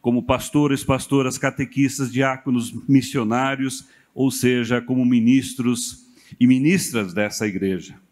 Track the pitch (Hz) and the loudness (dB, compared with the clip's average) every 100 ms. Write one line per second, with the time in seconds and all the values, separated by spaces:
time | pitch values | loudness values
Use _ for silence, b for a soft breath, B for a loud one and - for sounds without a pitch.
0 | 123 120 - 127 - 147 147 139 - 131 | 0 -2 0 -2 0 0 2 0 0 -2
1 | - 139 131 120 139 131 139 - 139 131 | 0 0 0 -2 -4 -4 -8 0 0 0
2 | 131 117 135 131 - 123 110 - - 135 | -4 0 0 -2 -2 -2 -2 -10 2 2
3 | 123 143 110 120 135 135 135 127 - b | 2 -4 -2 0 -2 -2 -6 -6 -14 b
4 | b - 135 123 123 123 113 120 120 131 | b -2 -2 2 2 2 0 -2 0 0
5 | 123 123 113 135 113 - 120 120 - - | 4 4 6 4 2 -4 -2 -2 -6 -12
6 | B B B B 127 127 143 185 - 117 | B B B B 4 4 4 2 0 -4
7 | 98 87 104 - 107 95 95 92 78 - | -4 -2 -4 -2 -4 -2 -2 -4 -8 -20
8 | _ | _